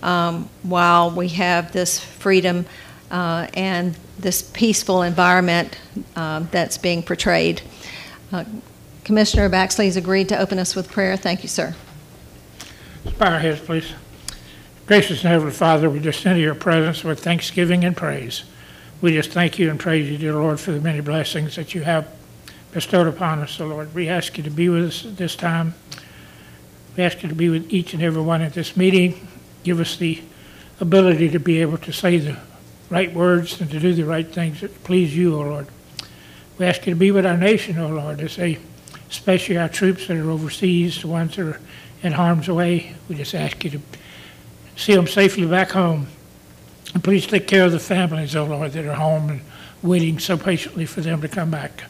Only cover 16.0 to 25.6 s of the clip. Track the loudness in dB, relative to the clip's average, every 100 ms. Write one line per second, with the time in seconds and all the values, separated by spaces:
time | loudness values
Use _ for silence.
16 | -2 0 2 4 2 0 2 2 2 -2
17 | -4 -4 -2 -2 -2 0 2 4 2 0
18 | -4 -6 -8 -12 -14 -20 -20 -20 -20 -2
19 | 2 2 0 0 0 2 0 0 0 0
20 | 0 -4 -2 0 0 -2 -4 -2 -2 -2
21 | -2 -2 -2 -4 -6 -8 -10 -6 -2 -2
22 | -2 -14 -20 -20 -20 -20 -12 -10 0 4
23 | 4 0 -2 -2 -6 -8 -8 -8 -8 -6
24 | -2 -2 -4 -8 -8 0 2 2 0 -4
25 | -12 -8 -8 -4 -2 0